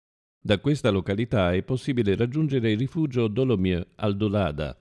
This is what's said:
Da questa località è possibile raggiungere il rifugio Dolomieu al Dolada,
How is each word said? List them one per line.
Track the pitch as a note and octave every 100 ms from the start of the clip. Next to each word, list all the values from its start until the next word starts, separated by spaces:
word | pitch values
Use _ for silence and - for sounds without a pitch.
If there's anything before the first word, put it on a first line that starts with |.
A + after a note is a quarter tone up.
| _ _ _ _
Da | - G2+
questa | C3+ D3 A#2
località | G2 F2+ G2 A#2+ A2+ F2+
è | F2+
possibile | - C3 - B2 G2+ F#2+
raggiungere | A#2+ D3 D#3 C3+ A2+
il | G#2+
rifugio | C3 E3+ D#3 B2 A2+
Dolomieu | G#2 C3 G#2 F#2 F2 F2 -
al | G#2+ G2
Dolada, | G#2+ G2+ F2+ D2 D2 -